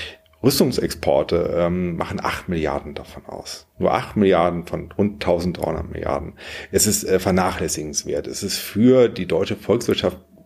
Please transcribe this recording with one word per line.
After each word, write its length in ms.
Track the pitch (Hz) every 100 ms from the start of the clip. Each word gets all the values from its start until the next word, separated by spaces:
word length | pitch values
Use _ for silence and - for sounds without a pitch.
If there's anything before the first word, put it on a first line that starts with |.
| - - _ _
Rüstungsexporte, 1120 | 127 - 156 - 82 - - 69 - 85 85 85
ähm, 420 | 87 90 90 82
machen 220 | 82 95
acht 260 | - - -
Milliarden 460 | 85 76 73 76 73
davon 300 | - - -
aus. 400 | - - - - -
Nur 160 | 90
acht 220 | - - -
Milliarden 500 | 98 87 87 85 82
von 260 | 82 78 -
rund 240 | 104 -
tausenddreihundert 680 | - 87 87 82 80 80 80
Milliarden. 420 | - - 69 - - - - -
Es 160 | 95 104
ist, 160 | 92
äh, 160 | - 92
vernachlässigenswert. 1040 | 98 92 92 87 82 - 76 71 - 73 -
Es 160 | -
ist 160 | 98 -
für 500 | - 101 123 127 117
die 200 | 98 87
deutsche 300 | 82 101 104
Volkswirtschaft 600 | - 101 - 101 92 - - -